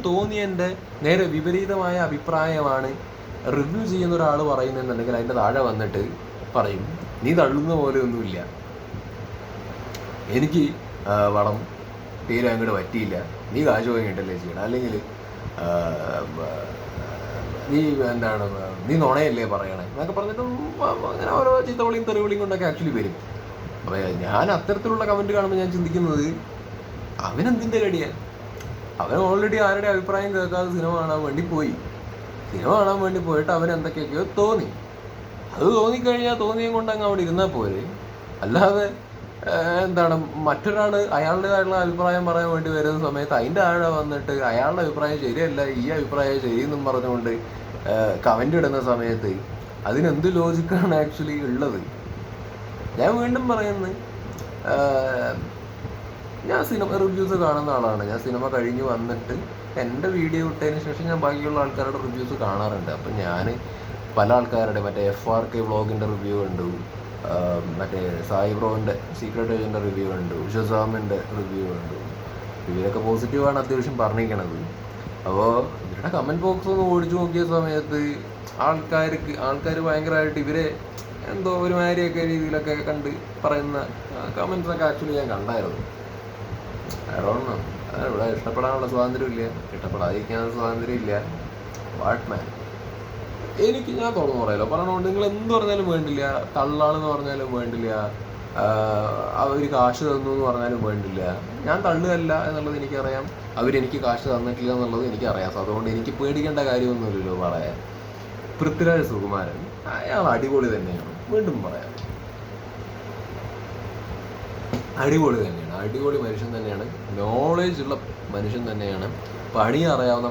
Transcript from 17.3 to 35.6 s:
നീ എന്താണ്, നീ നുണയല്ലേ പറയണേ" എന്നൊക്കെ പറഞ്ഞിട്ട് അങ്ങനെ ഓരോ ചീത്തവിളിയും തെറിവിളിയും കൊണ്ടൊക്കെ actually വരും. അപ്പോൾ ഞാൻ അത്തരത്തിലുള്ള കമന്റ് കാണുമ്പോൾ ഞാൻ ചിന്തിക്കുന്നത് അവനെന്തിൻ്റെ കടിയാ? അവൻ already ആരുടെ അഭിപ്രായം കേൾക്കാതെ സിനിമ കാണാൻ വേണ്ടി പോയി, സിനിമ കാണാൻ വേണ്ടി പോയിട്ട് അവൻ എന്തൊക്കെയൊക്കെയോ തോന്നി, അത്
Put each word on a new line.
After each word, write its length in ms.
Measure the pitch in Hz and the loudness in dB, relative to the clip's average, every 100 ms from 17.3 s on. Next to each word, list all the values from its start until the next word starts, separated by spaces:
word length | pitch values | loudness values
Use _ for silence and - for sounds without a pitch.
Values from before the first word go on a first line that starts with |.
| 101 - - - | -6 -6 -6 0
നീ 100 | 147 156 143 123 | 2 4 2 2
എന്താണ്, 320 | 120 113 107 101 98 95 95 95 | 2 0 0 -2 -4 -6 -6 0
നീ 60 | 160 | 4
നുണയല്ലേ 400 | 143 135 151 117 | 6 6 4 2
പറയണേ" 400 | 113 101 98 95 90 | 0 0 -2 -6 -6
എന്നൊക്കെ 220 | 135 165 196 | -6 -4 -2
പറഞ്ഞിട്ട് 260 | 208 220 247 247 302 - 285 - - | -2 -2 -4 -4 -4 -2 0 0 -2
അങ്ങനെ 180 | - - | -2 0
ഓരോ 220 | - 262 262 247 | 4 6 6 4
ചീത്തവിളിയും 380 | 247 233 233 226 | 2 2 2 2
തെറിവിളിയും 320 | 208 208 202 | 2 2 2
കൊണ്ടൊക്കെ 260 | 202 190 175 | 0 2 0
actually 220 | 151 165 120 | 0 0 2
വരും. 180 | 98 85 - - - - - - | 0 -4 -8 -10 -10 -10 -10 -8
അപ്പോൾ 140 | - 95 95 90 90 | -4 -2 0 -2 2
ഞാൻ 200 | 104 175 | 2 4
അത്തരത്തിലുള്ള 540 | 180 180 202 226 226 | 2 2 0 0 0
കമന്റ് 280 | 214 202 202 | 2 2 2
കാണുമ്പോൾ 260 | 208 196 190 | 2 2 2
ഞാൻ 80 | 185 | 0
ചിന്തിക്കുന്നത് 540 | 180 170 170 170 151 147 165 - - - - - - - - | 0 0 2 2 2 0 -2 -8 -12 -12 -12 -10 -10 -10 -6
അവനെന്തിൻ്റെ 580 | 95 110 220 233 226 220 | -4 0 2 2 2 2
കടിയാ? 240 | 202 175 143 - - - - - - - - - | 2 2 -2 -6 -10 -12 -12 -10 -10 -10 -8 -4
അവൻ 140 | 87 143 190 | 0 2 4
already 300 | 196 214 220 202 | 4 4 4 4
ആരുടെ 220 | 196 208 | 4 4
അഭിപ്രായം 460 | 196 185 196 202 | 2 2 0 0
കേൾക്കാതെ 360 | 190 180 180 180 | 0 0 0 0
സിനിമ 200 | 180 165 170 | 0 0 0
കാണാൻ 260 | 160 156 | 0 0
വേണ്ടി 200 | 147 139 | 0 0
പോയി, 300 | 170 160 147 - - - - - - - - | 0 2 0 -2 -6 -10 -10 -10 -10 -10 -8
സിനിമ 180 | - 135 208 | -2 4 6
കാണാൻ 220 | 196 196 | 6 4
വേണ്ടി 160 | 190 185 | 2 0
പോയിട്ട് 320 | 165 156 156 | 2 2 4
അവൻ 160 | 170 170 165 | 4 2 2
എന്തൊക്കെയൊക്കെയോ 480 | 156 156 147 147 190 - | -2 -4 -4 -2 -2 2
തോന്നി, 300 | 208 220 110 104 - - - - - - - | 4 4 0 -6 -12 -14 -14 -12 -12 -12 -10
അത് 120 | - | 2